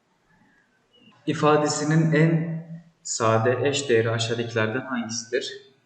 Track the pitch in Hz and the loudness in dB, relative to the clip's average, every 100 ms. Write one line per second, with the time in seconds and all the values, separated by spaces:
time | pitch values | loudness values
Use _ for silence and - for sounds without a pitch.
0 | _ _ _ _ _ _ _ _ _ _ | _ _ _ _ _ _ _ _ _ _
1 | _ _ - 151 151 151 151 - 147 160 | _ _ -6 0 2 4 2 -2 0 2
2 | 160 156 165 - - - - - - _ | 4 4 4 2 -2 -8 -10 -16 -20 _
3 | - - 113 113 123 120 143 139 - 113 | -10 -2 2 2 2 2 0 -2 2 2
4 | 113 117 - 120 117 117 110 127 131 123 | 2 -2 -2 -4 -4 -2 -2 -2 -6 -6
5 | 110 113 - - - - - _ | -6 -8 -6 -6 -6 -12 -20 _